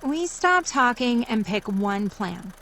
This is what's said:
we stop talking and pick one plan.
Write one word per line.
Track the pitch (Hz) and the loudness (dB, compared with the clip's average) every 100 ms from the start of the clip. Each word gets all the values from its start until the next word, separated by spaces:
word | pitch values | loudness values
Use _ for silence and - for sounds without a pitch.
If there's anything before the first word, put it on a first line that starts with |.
we | 262 311 349 | -4 -2 -2
stop | - 359 359 349 | 0 2 4 2
talking | 277 247 233 247 240 240 | 2 2 2 0 0 0
and | 220 190 | -2 0
pick | 208 202 | -2 -2
one | 196 202 202 202 | -2 0 0 -2
plan. | - 190 180 190 - | -4 -6 -6 -10 -14